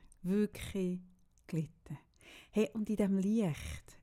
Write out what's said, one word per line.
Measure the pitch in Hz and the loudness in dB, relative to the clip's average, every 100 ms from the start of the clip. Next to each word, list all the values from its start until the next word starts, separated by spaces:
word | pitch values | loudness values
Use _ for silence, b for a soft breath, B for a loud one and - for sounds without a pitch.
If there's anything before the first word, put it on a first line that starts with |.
| - - | -20 -8
Wirklich | 180 202 208 - - 202 180 180 - - _ - - | 0 2 2 -2 -6 -2 -2 -2 -8 -20 _ -20 -6
gelitten. | 160 147 - - - _ _ b b b | -4 -4 -10 -14 -14 _ _ b b b
Hey, | 202 220 | 0 0
und | 220 208 | 0 -2
in | 208 | 2
diesem | 196 196 | 2 4
Licht, | 190 226 185 143 - - - - | 4 2 2 0 -6 -10 -12 -20